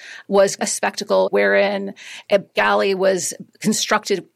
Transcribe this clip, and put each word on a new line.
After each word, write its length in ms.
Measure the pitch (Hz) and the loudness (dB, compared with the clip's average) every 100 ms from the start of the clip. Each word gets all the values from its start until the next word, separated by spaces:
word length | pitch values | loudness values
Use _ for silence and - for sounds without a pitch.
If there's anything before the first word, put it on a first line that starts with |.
| - - - | -20 -18 0
was 280 | 196 196 - | 4 4 2
a 80 | 196 | -4
spectacle 580 | - 202 - 202 190 190 | -2 -4 -4 0 0 2
wherein 640 | 196 202 202 202 202 196 196 - - - | 2 2 2 2 -2 -8 -12 -18 -20 -2
a 80 | 202 | -2
galley 560 | - - 208 208 202 | 0 -2 0 2 0
was 400 | 190 190 190 - - - _ | 2 2 0 -2 -8 -16 _
constructed 640 | 214 214 - 208 - 190 - | -2 -2 0 -2 0 -4 -4